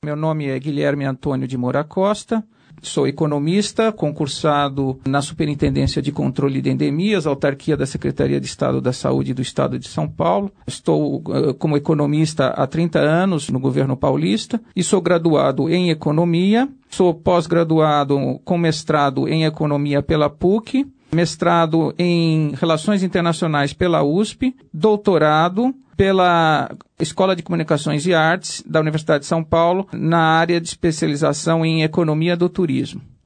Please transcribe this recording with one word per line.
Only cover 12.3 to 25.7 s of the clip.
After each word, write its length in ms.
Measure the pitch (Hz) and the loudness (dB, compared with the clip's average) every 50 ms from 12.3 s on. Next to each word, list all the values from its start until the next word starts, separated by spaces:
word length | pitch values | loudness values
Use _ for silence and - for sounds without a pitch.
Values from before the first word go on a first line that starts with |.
| 156 - 135 | 0 -2 -2
há 180 | 127 - - 135 | 0 0 -2 -4
trinta 340 | 135 - 160 170 170 160 156 | -2 0 -2 -2 0 0 2
anos 500 | 143 147 156 170 185 196 185 151 - - | 2 2 2 2 2 0 0 -2 -4 -4
no 100 | 131 127 | -4 -2
governo 380 | 127 135 127 143 139 139 131 | -2 -2 0 0 0 0 -2
paulista 640 | 135 - 143 135 143 156 180 202 220 - - - 226 - - _ | 0 0 0 0 0 0 0 0 -2 -2 -4 -6 -8 -8 -6 _
e 80 | 190 | -4
sou 200 | 175 - - 190 | 0 2 0 0
graduado 680 | 170 175 180 170 165 170 156 147 139 139 135 135 135 156 | 2 2 2 2 2 2 2 4 2 2 2 0 0 0
em 200 | 165 180 180 175 | 0 0 2 0
economia, 800 | 156 151 156 151 151 156 175 175 170 170 180 196 208 233 254 277 - - _ _ | 0 0 -2 -2 0 2 2 2 2 2 2 4 4 2 2 0 -4 -16 _ _
sou 240 | - - 190 180 165 | -2 2 2 2 2
pós-graduado 1300 | 170 - 196 180 170 160 160 170 170 170 160 160 160 156 151 147 147 143 139 143 139 139 131 127 - _ | 0 0 2 2 2 2 2 0 0 2 2 2 2 4 4 4 2 2 2 0 0 0 -2 -4 -6 _
com 120 | - 185 | -2 0
mestrado 680 | 170 170 165 156 156 - - 151 151 143 139 139 139 135 | 0 2 0 0 -2 -2 -2 0 2 2 0 0 -2 -2
em 160 | - 151 160 160 | 0 0 0 0
economia 580 | 156 156 156 156 151 147 143 147 147 143 143 | 0 0 -2 -2 -2 0 0 0 0 0 -2
pela 280 | 143 - 165 151 151 147 | 0 0 0 2 2 0
puc, 580 | 151 _ - 180 196 226 226 - - 160 143 277 - _ _ _ - | -2 _ 0 0 0 0 -2 -2 -2 -2 -2 -2 -8 _ _ _ 0
mestrado 800 | 160 175 160 - - 170 175 175 170 165 160 156 165 160 143 - - | 0 0 0 -2 -2 0 2 4 4 2 2 2 0 0 0 -2 -2
em 540 | 175 175 175 170 165 165 160 156 156 147 143 | 0 0 2 2 2 2 2 2 0 -2 -2
relações 480 | 131 - 165 160 156 156 214 208 196 185 | -2 0 0 0 0 2 0 0 0 0
internacionais 680 | 185 - 185 170 170 165 - 185 165 156 147 143 143 - | 0 0 0 0 0 0 0 -2 0 0 0 0 -2 -2
pela 300 | _ 185 180 170 156 156 | _ 0 2 2 2 2
usp, 520 | 143 151 185 220 214 - _ - 254 254 _ - _ - | 2 2 0 0 -2 -4 _ -4 -4 -4 _ -18 _ -8
doutorado 1000 | 160 156 214 214 208 208 208 190 160 151 151 151 156 160 175 185 202 240 262 | 0 2 2 2 2 2 2 2 4 4 4 4 4 2 2 0 0 0 0